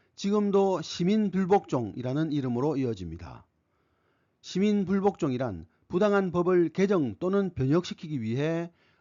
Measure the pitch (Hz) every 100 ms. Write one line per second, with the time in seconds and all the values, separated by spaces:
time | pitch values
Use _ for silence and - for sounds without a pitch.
0 | _ - 196 208 202 196 196 175 160 -
1 | 175 214 208 185 185 196 - 135 110 92
2 | 123 139 156 143 131 120 147 139 127 101
3 | 87 85 78 60 - _ _ _ _ _
4 | _ _ _ _ - 180 208 208 175 196
5 | 196 - 156 123 127 87 - _ - 180
6 | 208 202 190 170 175 180 165 - 190 196
7 | 131 104 180 196 196 147 131 165 175 -
8 | 165 147 110 123 156 165 170 _ _ _